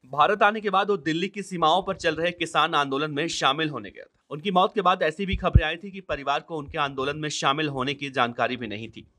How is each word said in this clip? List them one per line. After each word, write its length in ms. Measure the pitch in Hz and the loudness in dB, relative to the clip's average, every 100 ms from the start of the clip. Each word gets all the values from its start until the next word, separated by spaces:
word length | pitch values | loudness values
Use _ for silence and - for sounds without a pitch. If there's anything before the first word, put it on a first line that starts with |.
| 127 | _
भारत 300 | 139 151 208 | 4 4 6
आने 180 | 214 220 | 4 4
के 100 | 208 | 0
बाद 200 | 190 196 | 0 2
वो 60 | 202 | -2
दिल्ली 300 | 147 160 190 | 0 -2 -2
की 140 | 202 | -6
सीमाओं 400 | 190 180 156 175 | -8 0 4 4
पर 140 | 190 190 | 0 -2
चल 180 | 165 | -2
रहे 160 | 156 170 | 0 -2
किसान 440 | 175 160 160 156 | -2 -2 2 2
आंदोलन 360 | 160 139 135 156 | 2 0 -2 -2
में 160 | 143 165 | -2 -4
शामिल 400 | - 143 143 156 | 0 0 0 -2
होने 220 | 131 101 | -6 -12
गया 140 | - | -16
था। 200 | - _ _ | -20 _ _
उनकी 200 | 147 175 | -8 0
मौत 240 | 180 185 | 4 4
के 80 | 214 | 4
बाद 200 | 180 185 | 2 4
ऐसी 240 | 165 156 196 | 0 -2 -4
भी 100 | 190 | -2
खबरें 280 | 180 - | 4 4
आई 120 | 156 170 | 4 -4
थी 140 | 202 | -10
कि 100 | 190 | -16
परिवार 380 | 180 147 139 147 | -10 -6 -2 -2
को 180 | 156 165 | -2 -10
उनके 200 | 139 156 | -6 -4
आंदोलन 400 | 143 135 135 147 | -4 -2 -6 -4
में 100 | 151 | -6
शामिल 380 | - 151 139 151 | -2 0 0 -2
होने 260 | 135 127 | -2 -4
की 160 | 143 143 | -6 -6
जानकारी 460 | 131 120 120 117 123 | 0 0 0 -2 -2
भी 100 | 117 | -6
नहीं 220 | 101 113 | -8 -10
थी। 180 | - - | -16 -20